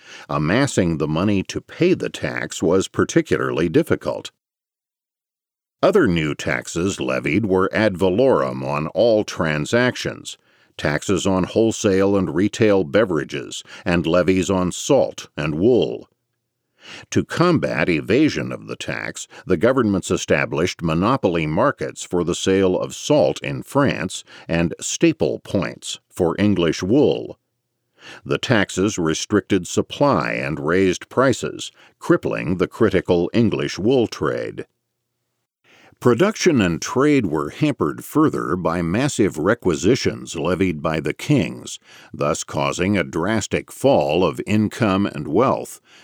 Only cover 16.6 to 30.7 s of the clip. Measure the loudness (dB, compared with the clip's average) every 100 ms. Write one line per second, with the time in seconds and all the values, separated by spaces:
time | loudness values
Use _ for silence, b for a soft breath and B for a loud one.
16.6 | _ B B B -4 -2 0 0 2 2
17.6 | 0 -2 0 0 2 2 2 0 -6 -8
18.6 | -12 -12 -8 -8 -8 -12 -14 B -2 2
19.6 | 2 2 2 0 0 -2 0 0 0 0
20.6 | -2 -2 -2 0 2 2 0 0 0 0
21.6 | 0 -2 -8 -10 -4 -2 0 -2 2 2
22.6 | 2 0 -4 -6 0 4 4 0 -6 -8
23.6 | -4 0 0 0 -6 -8 B B -4 0
24.6 | 0 -4 -8 0 0 2 -2 -2 -4 -4
25.6 | -4 -6 -12 -14 _ -2 0 2 2 2
26.6 | 2 0 2 4 4 2 -4 -14 _ _
27.6 | _ _ _ B B B -4 -4 0 0
28.6 | 0 0 0 0 -2 -2 0 0 2 0
29.6 | 0 -4 -4 0 2 2 0 -4 -4 -4
30.6 | 0